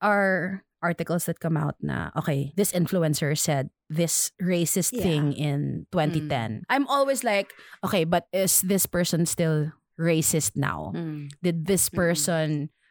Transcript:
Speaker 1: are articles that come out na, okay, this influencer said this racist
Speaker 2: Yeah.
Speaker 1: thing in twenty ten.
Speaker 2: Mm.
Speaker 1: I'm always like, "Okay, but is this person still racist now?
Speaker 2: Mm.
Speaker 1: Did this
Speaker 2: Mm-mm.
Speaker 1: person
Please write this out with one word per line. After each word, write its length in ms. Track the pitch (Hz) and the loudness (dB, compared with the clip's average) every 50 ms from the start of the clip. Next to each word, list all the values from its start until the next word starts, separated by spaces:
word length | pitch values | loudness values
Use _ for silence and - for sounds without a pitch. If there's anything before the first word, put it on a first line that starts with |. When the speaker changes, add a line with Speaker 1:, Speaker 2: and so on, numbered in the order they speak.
Speaker 1:
are 640 | - 208 208 202 196 190 190 175 160 190 190 196 _ _ _ - | 0 2 4 4 4 2 2 0 0 -2 -4 -8 _ _ _ -4
articles 480 | - 175 165 - 165 - 165 170 - - | -2 -2 -2 -2 -2 -2 0 -2 0 -2
that 100 | 165 - | -6 -2
come 160 | - 165 160 | -2 0 0
out 220 | 151 151 143 - - | 0 0 -2 -4 -4
na, 300 | 147 147 135 - 78 - - | -6 -4 -4 -4 -6 -4 -4
okay, 340 | - 160 170 139 139 135 139 - | -4 -2 0 0 0 -2 -2 0
this 160 | 196 208 - - | 0 0 0 2
influencer 640 | 180 165 - 196 180 160 151 147 - 160 139 151 | 0 0 2 2 2 2 2 2 0 0 0 0
said 320 | - - - 147 135 135 - _ _ _ | 0 0 0 0 0 -2 -4 _ _ _
this 440 | - 156 165 170 160 - - - - _ - | -6 -2 0 0 0 0 0 -2 -2 _ -4
racist 500 | 185 180 180 170 170 - - 190 170 - 247 | 0 0 2 2 2 2 0 0 0 0 -2
Speaker 2:
Yeah. 60 | 240 180 | 0 0
Speaker 1:
thing 180 | 185 156 147 151 143 - | 2 2 2 2 0 0
in 480 | - 151 147 143 143 143 139 - - - - - | 0 -2 -2 0 -2 -2 -2 -4 -6 -8 -4 -2
twenty 260 | 165 156 151 170 156 151 | 0 0 2 0 -2 -2
ten. 380 | 147 147 123 113 107 107 113 - | -2 -2 -2 -2 -4 -6 -6 -2
Speaker 2:
Mm. 40 | - | 0
Speaker 1:
I'm 180 | 240 277 285 247 | 0 0 2 2
always 320 | 277 277 277 277 269 - 247 | 2 2 2 2 0 0 0
like, 300 | 233 202 196 202 - - - - - - - - | 0 0 0 0 -2 -10 -20 -20 -20 -14 -6 -4
"Okay, 180 | - 220 185 160 | 0 0 2 2
but 220 | 165 180 170 - - - | 2 2 0 0 0 -2
is 280 | 190 190 175 - - 190 | 0 2 2 2 2 2
this 200 | 180 202 185 - | 2 2 2 0
person 400 | - - 175 175 - 175 160 170 | 0 0 0 0 2 2 0 0
still 460 | - - - 170 160 156 151 151 156 - _ _ _ - - | 0 0 0 2 2 2 2 0 -2 -6 _ _ _ -8 -2
racist 560 | 165 170 165 160 151 - - 156 - - - | 0 2 2 2 2 2 0 0 0 -2 -2
now? 400 | 143 139 - 85 76 78 - 165 | -2 -2 -2 -2 -4 -8 -8 -8
Speaker 2:
Mm. 320 | 165 170 160 151 147 147 143 143 - 175 | -6 -6 -6 -8 -8 -10 -12 -12 -4 -2
Speaker 1:
Did 240 | 175 170 165 156 | -2 -2 -2 0
this 220 | 185 196 175 - - | 0 0 0 0 0
Speaker 2:
Mm-mm. 80 | - 190 | 0 0
Speaker 1:
person 720 | 175 170 170 - - 185 170 160 156 151 151 147 147 151 _ _ _ _ | 2 2 2 0 0 0 0 0 0 0 0 -2 -4 -6 _ _ _ _